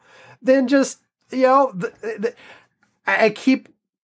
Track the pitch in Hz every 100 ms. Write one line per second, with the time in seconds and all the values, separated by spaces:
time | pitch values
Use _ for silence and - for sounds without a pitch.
0 | _ - - - 233 269 254 277 262 -
1 | _ _ _ 254 254 269 269 185 226 -
2 | 208 214 226 - - - _ _ _ _
3 | - 196 214 208 - 262 - _ _ _